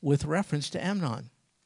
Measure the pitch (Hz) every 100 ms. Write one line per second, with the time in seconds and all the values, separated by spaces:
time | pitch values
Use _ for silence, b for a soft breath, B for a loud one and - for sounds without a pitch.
0 | 143 143 151 165 202 147 139 - 180 202
1 | 147 110 117 _ _ _